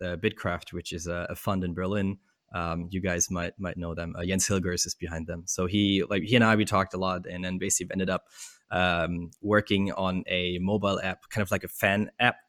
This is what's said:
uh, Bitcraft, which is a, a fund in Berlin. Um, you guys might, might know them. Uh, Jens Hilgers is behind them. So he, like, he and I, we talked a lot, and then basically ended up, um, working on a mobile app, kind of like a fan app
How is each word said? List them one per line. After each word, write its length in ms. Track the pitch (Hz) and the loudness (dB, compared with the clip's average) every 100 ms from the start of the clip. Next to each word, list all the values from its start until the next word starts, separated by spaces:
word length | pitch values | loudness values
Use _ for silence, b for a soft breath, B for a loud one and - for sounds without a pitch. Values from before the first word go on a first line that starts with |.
uh, 160 | 90 85 | -8 -2
Bitcraft, 560 | 107 - 90 87 - | -2 -2 -4 -4 -6
which 220 | 87 - | -10 -8
is 120 | 90 85 | -8 -6
a, 200 | 87 87 | -6 -6
a 60 | |
fund 300 | 85 - 95 | -6 -2 0
in 100 | 90 | -2
Berlin. 420 | 85 92 104 98 101 _ _ _ | -2 -2 0 -2 -4 _ _ _
Um, 340 | 90 85 85 85 | -6 -4 -4 -4
you 120 | 95 | -2
guys 280 | 92 87 - | 0 0 0
might, 220 | 90 85 - | -2 -4 -6
might 180 | 92 87 | -6 -6
know 180 | 85 | -6
them. 200 | 82 85 82 | -6 -6 -4
Uh, 60 | |
Jens 240 | 87 95 - | 0 2 2
Hilgers 380 | 98 90 87 - | 2 0 -2 -2
is 80 | |
behind 320 | - 82 82 80 | -4 -6 -6 -6
them. 160 | 85 | -8
So 220 | 85 - 90 | -6 -2 0
he, 360 | 101 101 98 90 | 4 4 4 2
like, 140 | 101 | 0
he 120 | 85 | 4
and 80 | 120 | 6
I, 140 | 113 110 | 6 6
we 80 | |
talked 300 | 104 98 95 | 4 2 2
a 40 | 92 | 0
lot, 280 | 92 90 87 | -2 -2 -6
and 180 | 90 | -6
then 140 | 92 92 | -4 -2
basically 340 | 95 - 90 | 0 -2 -2
ended 160 | 95 95 | -2 0
up, 160 | 92 _ B B B B | -2 _ B B B B
um, 640 | 90 90 85 82 87 85 - | 2 2 2 0 -2 -6 -6
working 500 | 104 104 101 98 98 | 2 2 4 2 0
on 320 | - 95 92 - | 0 -2 -2 -2
a 320 | 90 90 90 | -2 0 0
mobile 380 | 92 104 98 92 | 0 2 2 0
app, 300 | 92 92 - | -2 -6 -6
kind 140 | 110 | -2
of 80 | 101 | 0
like 140 | 98 | -2
a 40 | 90 | -4
fan 420 | - 101 101 107 - | 0 2 4 0 0
app 180 | 123 - | 0 0